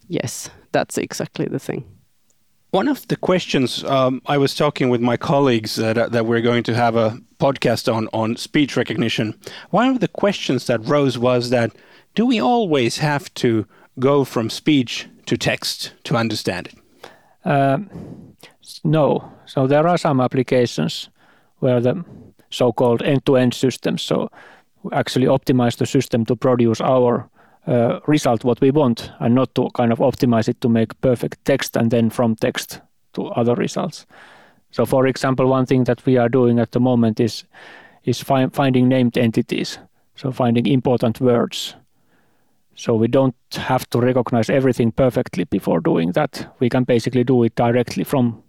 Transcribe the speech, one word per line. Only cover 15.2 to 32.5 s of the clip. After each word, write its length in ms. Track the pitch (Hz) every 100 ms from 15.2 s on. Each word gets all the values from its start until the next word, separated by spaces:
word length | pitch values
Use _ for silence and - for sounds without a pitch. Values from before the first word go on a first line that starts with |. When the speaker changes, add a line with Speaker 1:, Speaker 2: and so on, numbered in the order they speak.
| -
Speaker 2:
to 100 | 120
text 580 | - 123 - - - - -
to 100 | 123
understand 520 | 113 104 - 90 -
it? 420 | - _ _ - - _ _
Speaker 3:
Uh, 360 | - 143 139 135 202 - - - - _ - _
s-, 160 | - - 165
no. 480 | 156 135 135 - - -
So 220 | - 131
there 180 | 143 165
are 120 | 175
some 240 | 170 135
applications 880 | 127 135 123 127 120 - 160 - - _ _ _ _ _
where 220 | 135 123
the 240 | 123 147 170 - - _ _
so-called 500 | - 127 - 127 117
end-to-end 520 | - 135 - 131 123
systems, 480 | - 131 - - 170
so 280 | - - - - - - _ _ -
actually 340 | 143 - 127 127
optimize 480 | 131 - 127 120 -
the 80 | 127
system 400 | 139 - 123 110
to 120 | 120
produce 420 | 131 123 117 110
our, 500 | - 131 123 120 - _ _ _ -
uh, 320 | 120 117 - -
result 360 | 151 135 117
what 160 | 120 117
we 100 | 135
want 400 | 143 131 117 - -
and 160 | 135 123
not 180 | 131 -
to 140 | 123 -
kind 160 | 117
of 80 | 113
optimize 500 | 135 - 131 117 110
it 100 | 120
to 80 | 123
make 300 | 113 113 -
perfect 420 | 131 120 - - -
text 300 | 135 - 127
and 160 | 117
then 180 | 120 113
from 260 | - 117 110
text 460 | 127